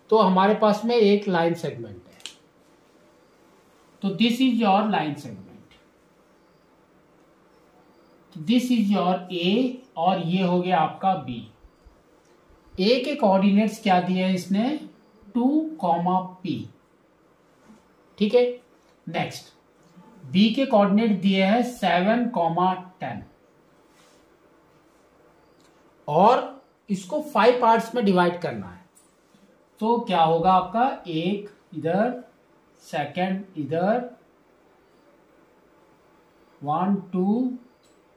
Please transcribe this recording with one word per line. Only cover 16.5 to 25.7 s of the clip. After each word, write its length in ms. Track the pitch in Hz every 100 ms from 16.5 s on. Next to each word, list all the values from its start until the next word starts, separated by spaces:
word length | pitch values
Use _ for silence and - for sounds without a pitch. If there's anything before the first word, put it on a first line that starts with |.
| 123 104 - _ _ _ _ _ _ _ _ _ - _ _ _ -
ठीक 180 | 208 240
है। 100 | 247 247 - _ _ _ -
Next, 460 | 165 147 - - _ _ _ _ - - - 135
B 180 | 165 220 269
के 100 | 269
coordinate 560 | 214 196 202 233 190
दिए 220 | 185 190 190
हैं 160 | 226
seven, 640 | 247 - 190 170 190 233 233
comma, 440 | 180 165 165 185 185 - -
ten 240 | 143 104 - _ _ _ _ _ _ _ _ _ _ _ _ _ _ _ _ _ _ _ _ _ _ _ _